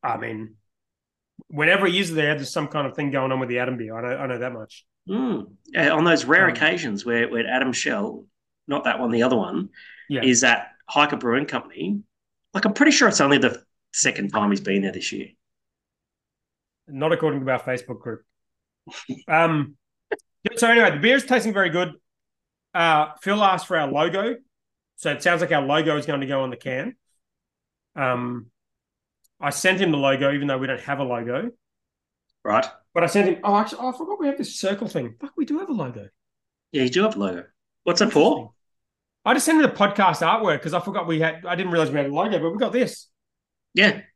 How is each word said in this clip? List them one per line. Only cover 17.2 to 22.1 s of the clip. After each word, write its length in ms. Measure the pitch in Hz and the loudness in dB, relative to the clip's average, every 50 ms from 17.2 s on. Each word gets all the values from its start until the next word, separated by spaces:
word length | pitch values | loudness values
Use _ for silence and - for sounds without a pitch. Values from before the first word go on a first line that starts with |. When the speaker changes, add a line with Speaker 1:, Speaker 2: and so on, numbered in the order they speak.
| 160 156 143 139 131 | 0 0 -2 -2 -2
Speaker 1:
to 60 | 131 | 0
our 80 | 131 127 | -2 -2
Facebook 380 | - - 127 123 - - 127 - | 0 -4 -4 -4 -4 -10 -14 -12
group. 240 | - 117 113 113 _ _ _ _ _ _ _ _ _ _ _ _ _ - - - - - 131 - - - | -10 -12 -12 -12 _ _ _ _ _ _ _ _ _ _ _ _ _ -20 -20 -20 -12 -12 -12 -12 -6 0
Um, 480 | 160 160 170 165 160 151 143 - - _ _ _ _ _ _ _ 415 - _ _ _ _ _ 208 240 | 2 4 4 4 2 0 -2 -4 -8 _ _ _ _ _ _ _ -8 -8 _ _ _ _ _ -8 -2
so 120 | - - 233 | 2 4 6
anyway, 240 | 226 233 226 190 | 6 6 6 4
the 60 | 151 143 | 2 2
beer 180 | 147 226 262 | 2 4 4
is 100 | 277 - | 4 2
tasting 280 | - 254 254 - 226 208 | 2 0 0 2 0 0
very 160 | 196 190 180 | 0 0 0
good. 240 | 156 175 180 175 151 - _ _ | 2 0 -2 -2 -4 -16 _ _